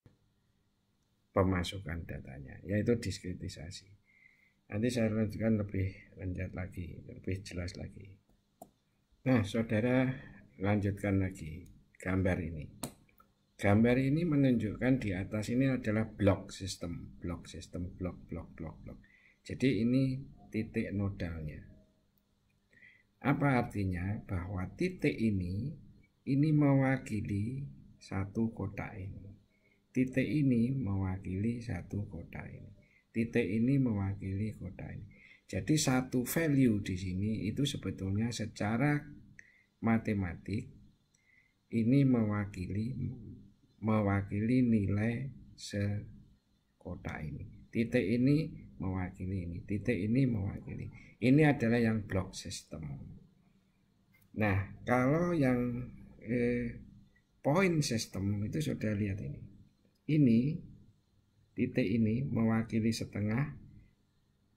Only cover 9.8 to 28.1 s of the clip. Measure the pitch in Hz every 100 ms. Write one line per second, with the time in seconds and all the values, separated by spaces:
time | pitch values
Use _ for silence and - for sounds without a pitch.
9.8 | 123 127 131 135 - - - - 98 104
10.8 | 101 98 104 98 92 - 78 87 - -
11.8 | _ - 92 95 95 87 80 80 - -
12.8 | - - _ _ _ _ _ - 101 104
13.8 | 117 127 135 151 170 143 135 117 101 90
14.8 | 123 131 107 90 98 107 107 123 135 127
15.8 | 113 107 110 - 98 90 - - 95 -
16.8 | 87 73 - - 87 82 - 80 - 87
17.8 | 90 - 90 - - 85 - - 82 -
18.8 | 55 - - _ _ _ - - 127 104
19.8 | 117 131 135 131 139 - - 107 110 113
20.8 | - 98 98 98 87 82 76 71 - -
21.8 | - _ _ _ _ _ _ _ _ _
22.8 | - - _ _ - 139 143 127 - 101
23.8 | 95 87 95 113 - 95 87 95 92 -
24.8 | 180 180 147 - 113 98 87 98 135 -
25.8 | - - _ _ - 135 156 151 143 135
26.8 | 131 131 - 104 101 101 107 135 139 -
27.8 | - - -